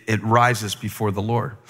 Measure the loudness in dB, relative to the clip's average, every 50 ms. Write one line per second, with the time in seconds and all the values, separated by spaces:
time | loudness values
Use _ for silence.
0 | -4 -2 -2 -2 2 4 4 6 6 4 2 0 -4 -8 -8 -6 -8 -10 -6 -2
1 | -2 -2 -2 -2 -2 -2 -2 -2 -2 -4 -8 -12 _ -16